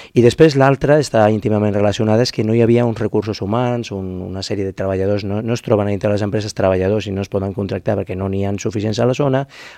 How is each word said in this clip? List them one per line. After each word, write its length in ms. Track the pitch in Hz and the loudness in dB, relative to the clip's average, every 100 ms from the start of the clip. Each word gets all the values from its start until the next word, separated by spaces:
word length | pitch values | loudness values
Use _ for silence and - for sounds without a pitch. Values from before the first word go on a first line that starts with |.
| - | -6
I 80 | - | 2
després 360 | 117 - 160 139 | 4 6 4 6
l'altra 380 | 135 135 139 147 | 4 2 2 2
està 240 | 135 113 107 | 2 2 4
íntimament 400 | 110 110 107 104 | 2 0 0 0
relacionada, 480 | 101 104 98 110 110 123 | 2 0 0 2 2 0
és 60 | - | -2
que 80 | |
no 100 | 110 | 0
hi 80 | 113 | 2
havia 220 | 113 117 120 | 4 4 2
uns 140 | 110 | -2
recursos 400 | 107 107 104 101 | -2 -2 -2 -4
humans, 520 | - 113 123 120 113 101 | -2 -2 -2 -4 -6 -8
un, 140 | 95 92 92 | -8 -8 -8
una 160 | 92 | -8
sèrie 220 | 95 101 98 | -6 -4 -4
de 60 | 92 | -4
treballadors, 480 | 95 95 95 104 | -2 0 0 -2
no, 160 | 98 101 | -2 -4
no 120 | 113 120 | -2 -4
es 80 | |
troben 240 | - 107 104 | 0 0 2
entre 240 | 101 104 | 0 0
les 100 | 104 | 0
empreses 320 | 104 107 104 | -2 -2 -4
treballadors 540 | - 95 95 95 107 101 | 0 2 2 2 0 -2
i 80 | 95 | -6
no 60 | |
es 80 | 98 | -4
poden 220 | 101 98 95 | -4 -4 -4
contractar 400 | 101 98 92 101 | -4 -4 -4 -4
perquè 220 | 98 92 | -4 -4
no 80 | 98 | -4
n'hi 160 | 98 | -2
ha 80 | 98 101 | -2 -4
suficients 400 | - 101 107 107 | -4 -4 -2 0
a 80 | 120 | 0
la 80 | 127 | 0
zona, 300 | 143 131 143 - - | 0 -2 -4 -12 -20